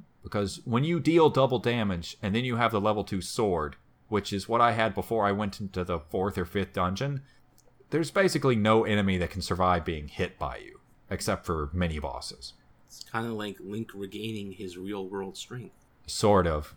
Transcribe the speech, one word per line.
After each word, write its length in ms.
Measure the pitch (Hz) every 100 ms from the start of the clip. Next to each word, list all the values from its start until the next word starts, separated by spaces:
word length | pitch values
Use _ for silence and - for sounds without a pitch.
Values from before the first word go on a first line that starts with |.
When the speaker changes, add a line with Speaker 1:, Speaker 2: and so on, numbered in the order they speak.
| - _
Speaker 1:
Because 380 | - 104 98 - 127
when 180 | 117
you 160 | 156 170
deal 300 | 151 165 156
double 300 | 131 131 120
damage, 580 | 120 120 104 87 - -
and 120 | 104 110
then 100 | 127
you 100 | 117
have 140 | 117
the 100 | 107
level 220 | 104 104
two 180 | - 101
sword, 540 | - - 107 85 73 - _ _ -
which 220 | 104 -
is 140 | 98 -
what 120 | 117
I 100 | 120
had 200 | 113 110
before 320 | 95 - 113 101
I 60 |
went 280 | 101 104 -
into 240 | 98 92
the 160 | 87 85
fourth 380 | - 95 98 98
or 80 | 87
fifth 280 | 101 92
dungeon, 480 | - 90 98 139 139 - _ _ _ _ _ -
there's 200 | 151 151
basically 440 | 202 190 156 135 113
no 280 | 107 110
enemy 340 | 104 104 98 92
that 120 | 95
can 100 | 92
survive 440 | - 90 92 87 80
being 220 | 78 73
hit 300 | - 92 -
by 180 | 71 57
you, 220 | 50 - _ _ -
except 360 | 95 - 95 -
for 240 | 80 73
mini-bosses. 800 | 87 87 78 71 62 - - - - _ _ _
Speaker 2:
It's 160 | - -
kinda 200 | 113 117
like 240 | 110 104 95
Link 320 | 92 104 110
regaining 600 | 98 98 101 110 110 98
his 240 | 95 95 90
real-world 600 | 95 101 95 98 95 -
strength. 380 | - 123 98 _ _ _ -
Speaker 1:
Sort 400 | - 104 101 85
of. 280 | 76 78